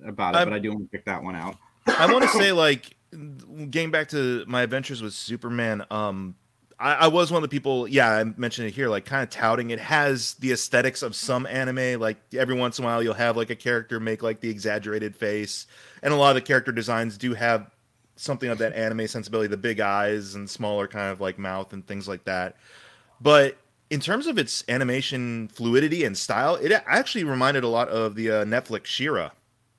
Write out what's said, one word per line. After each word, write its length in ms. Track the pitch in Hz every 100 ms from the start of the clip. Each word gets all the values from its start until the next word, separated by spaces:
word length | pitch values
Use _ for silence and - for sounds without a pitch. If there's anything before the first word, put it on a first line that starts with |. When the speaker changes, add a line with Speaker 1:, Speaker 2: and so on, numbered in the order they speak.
| 107
Speaker 1:
about 280 | 104 98 170
it, 40 |
Speaker 2:
I'm 60 | 175
Speaker 1:
but 80 |
I 60 | 107
do 120 | 107
wanna 140 | 107 92
check 140 | - -
that 180 | 92
one 120 | 87 87
out. 200 | 87 - _ _ -
Speaker 2:
I 240 | - 170
wanna 160 | 240 254
Speaker 3:
<laughs> 0 |
Speaker 2:
say, 240 | 214 196
like, 440 | 175 156 135 - _ _ 160 147 131 123 156 147
getting 220 | 160 160
back 180 | 156 151
to 340 | 151 127 120 107
my 140 | 123
adventures 380 | 120 135 135 127
with 120 | 107
Superman, 720 | - - 117 120 120 113 107 -
um, 440 | 107 104 95 95 - _ _ _ -
I, 140 | 127
I 140 | 147 160
was 240 | 165 165
one 120 | 170
of 60 | 151
the 40 |
people, 340 | 143 139 127 117
yeah, 240 | 135 117
I 120 | 110
mentioned 440 | 110 110 120 - 110
it 60 |
here, 160 | 107 127
like, 160 | 101 -
kinda 200 | 135 127
touting. 420 | - 113 117 117
It 80 | 113
has 540 | - 156 143 131 110 -
the 160 | 131
aesthetics 500 | 120 - 123 127 -
of 120 | 120 101
some 300 | - 127 127
anime. 540 | 131 131 127 127 120
Like, 180 | 110 107 -
every 220 | 135 127 127
once 240 | 123 117
in 60 | 120
a 20 |
while, 160 | 117
you'll 100 | 113 107
have, 200 | 120 113
like, 120 | 113
a 60 | 117
character 440 | 123 120 110 113
make, 240 | 113 110
like, 160 | 117 110
the 80 | 113
exaggerated 680 | 104 107 107 104 107 107 101
face, 520 | 107 107 104 - - - - -
and 100 | 143
a 40 | 147
lot 120 | 139
of 60 | 131
the 60 |
character 300 | - 131 127
designs 460 | 117 110 113 117 101
do 160 | 127 110
have 340 | 117 113 101 _ _ _ _ -
something 340 | - 131 123
of 80 | 110
that 140 | 113
anime 340 | 113 110 110 110
sensibility, 400 | 117 104 113 107
the 100 | 101
big 220 | 117 107
eyes 560 | 101 101 104 107 98 101
and 140 | 98
smaller 380 | - 107 104 98
kind 240 | 107 98
of, 100 | 95
like, 160 | 95 92
mouth 320 | 98 95 95
and 120 | 98 -
things 200 | 101 95
like 160 | 92 -
that. 300 | 92 92 - - - - _ _ -
But 360 | 135 147 139 - _ _ -
in 100 | 147
terms 280 | 151 220 320
of 100 | 226
its 260 | 139 - -
animation 800 | 123 123 131 - 131 120 117 110
fluidity 540 | - 117 127 151 170
and 140 | 127 95
style, 380 | - 104 143 175
it 160 | 143
a-, 160 | 214 -
actually 340 | 190 269 226
reminded 400 | 156 127 131 143
a 40 | 120
lot 220 | 117 123
of 260 | 113 110 104
the, 140 | 113
uh, 160 | 107 104
Netflix 400 | 120 127 107 -
She-Ra. 460 | - 143 110 76 - _ _ _